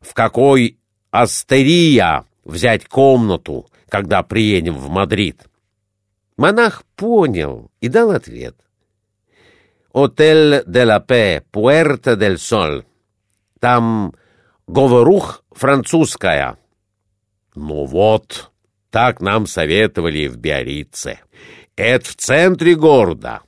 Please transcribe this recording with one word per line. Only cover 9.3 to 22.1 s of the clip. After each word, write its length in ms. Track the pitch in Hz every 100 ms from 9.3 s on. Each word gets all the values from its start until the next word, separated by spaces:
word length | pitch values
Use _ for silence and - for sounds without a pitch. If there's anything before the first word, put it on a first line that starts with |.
| _ _ _ _ _ _
«Отель 720 | - 139 - 156 156 151 143 -
де 180 | 104
ла 160 | 120 104
Пе, 440 | - 123 104 76 _
Пуэрто 640 | 104 117 151 151 127 135 107
дель 200 | 101 90
Соль. 460 | - 107 82 71 - _ _ _ _ _ _ _
Там 540 | 123 123 117 110 92 _ _ _ _ _ -
говорух 800 | 85 135 123 123 196 - - _
французская». 1080 | - 131 139 - 165 143 - 95 73 65 64 _ _ _ _ _ _ _ _ _
«Ну 320 | - 76 76 69
вот, 680 | 78 107 110 _ - - _ _ _ _
так 320 | 110 123 -
нам 260 | 95 110 107
советовали 800 | - 78 92 110 - 82 76 71
в 100 | 58
Биаррице. 840 | 73 69 62 73 71 - 65 - _ _ - - _ -
Это 320 | 110 -
в 60 | -